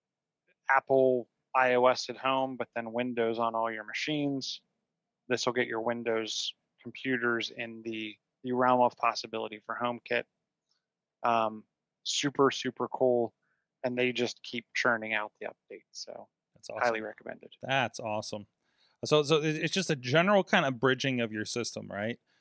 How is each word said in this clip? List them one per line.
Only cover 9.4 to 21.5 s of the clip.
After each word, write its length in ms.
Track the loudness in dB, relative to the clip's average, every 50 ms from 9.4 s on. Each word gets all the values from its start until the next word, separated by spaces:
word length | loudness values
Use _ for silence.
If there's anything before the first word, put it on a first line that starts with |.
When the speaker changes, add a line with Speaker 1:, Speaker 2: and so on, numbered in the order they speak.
| -6 -6 -8 -12 _
Speaker 1:
for 120 | -8 -6 -4
HomeKit. 440 | -2 -4 -4 -4 -6 -4 -2 -2 -2 -4 _ _ _ _ _ _ _ _ _ _ _ _ _ _ _ _ _ _ -2
Um, 420 | 0 2 2 2 0 -2 -8 -16 _ _ _ _ _ _ _ _
super, 460 | -6 -4 -2 -2 -2 2 4 4 4
super 380 | 4 2 -6 -6 -4 -4 -6 -6
cool, 460 | -2 0 2 4 4 2 0 -2 -4 _ _ _ _ _ _ _ _ _ -6
and 120 | -4 0
they 160 | 0 0 0 0
just 300 | 0 -2 -2 -2 -8 _
keep 240 | -10 -10 -10 -10 _ _
churning 400 | 0 2 2 2 2 0 -4 -4
out 180 | -4 -4 -6 _ _
the 60 | -12
updates, 360 | -12 -12 _ _ _ -20 -20 _ _ _
so 360 | -16 -14 -14 -14 -16 -16 _ _ _ _ _ _
Speaker 2:
That's 160 | _ _ -12
awesome. 120 | -6 -2 0
Speaker 1:
highly 180 | 0 0 -2 -4
recommended. 480 | -8 -10 -12 -14 -14 -14 -14 -16 -20 -20 _ -6
Speaker 2:
That's 380 | -2 0 0 0 -2 -4 -6
awesome. 460 | -6 -4 -4 -4 -4 -6 -8 -10 -10 _ _ _ _ _ _ _ _ _ _ _ -2
So, 180 | 2 4 4 4
so 200 | 4 2 2 2
it, 140 | 0 -2
it's 180 | 0 -2 -2 -2
just 160 | -2 0 -2
a 60 | -2
general 460 | -2 -2 2 4 4 6 6 6 4 4
kind 220 | 4 2 2 2
of 140 | 2 0 2
bridging 400 | 4 4 4 4 0 -2 0 0
of 120 | -2 -2 -2
your 120 | -4 -6
system, 420 | -4